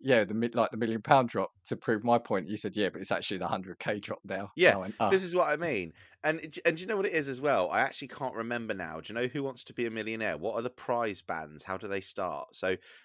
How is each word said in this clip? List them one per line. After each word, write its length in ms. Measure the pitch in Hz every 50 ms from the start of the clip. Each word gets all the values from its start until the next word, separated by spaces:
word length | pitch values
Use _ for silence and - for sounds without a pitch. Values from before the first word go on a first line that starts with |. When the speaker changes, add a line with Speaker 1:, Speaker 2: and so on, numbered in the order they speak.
Speaker 1:
yeah, 240 | - 131 127 113 104
the 80 | 90
mi-, 160 | 104 110 117 120
like, 220 | 117 123 110 -
the 80 | - 110
million 240 | 117 110 113 110
pound 260 | - - 147 135 127 117
drop 220 | - - 95 - _ _ -
to 100 | - 123
prove 280 | - - - 113 104 110
my 120 | 120 120
point. 320 | 117 117 - 110 95 80 85
You 80 | 107
said, 180 | 101 - 101 98
"Yeah, 140 | 107 101 90
but 140 | - 87
it's 100 | 98 -
actually 240 | 101 87 - - 101
the 120 | 90 90 85
hundred 300 | - 95 92 95 87 -
K 220 | - - 104 104
drop 200 | - - 104 - -
now." 260 | 98 98 95 101 101 -
Speaker 2:
Yeah, 140 | 156 180 165
Speaker 1:
And 60 | 104
I 40 | 98
went, 140 | 92 98 - -
"Oh." 120 | - 202
Speaker 2:
this 140 | 196 190 190
is 100 | 175 170
what 160 | 180 165 147
I 60 | 147
mean. 360 | 147 175 165 131 101 87 80 - - - - - _ -
And, 340 | 151 160 160 - 160 143 - -
and 120 | 170 160
do 40 | 160
you 60 | 185
know 100 | 208 220
what 80 | 196 190
it 80 | 208
is 160 | - 160 139 139
as 100 | 131 123
well? 300 | 139 147 131 101 90 80
I 100 | 85 107
actually 280 | 127 135 - - 143 123
can't 260 | - - 135 127 -
remember 380 | 110 113 117 120 120 113 110
now. 280 | 101 95 87 80 80 80
Do 120 | 78 -
you 80 | 107 117
know 60 | 123
Who 160 | 123 123 147
Wants 200 | 135 135 127 - -
to 100 | - -
Be 100 | - 120
a 60 | 113
Millionaire? 480 | 110 113 107 110 113 113 110 101 82 76
What 160 | 82 110 107
are 80 | 113
the 80 | 117 123
prize 500 | - - - - 120 120 117 107 98 -
bands? 440 | - - 87 82 80 76 76 76 -
How 120 | 95 95
do 120 | 95 107 101
they 120 | 98 98
start? 540 | 95 - - - 95 87 76 71 - - -
So 220 | - - 92 95 - - - - -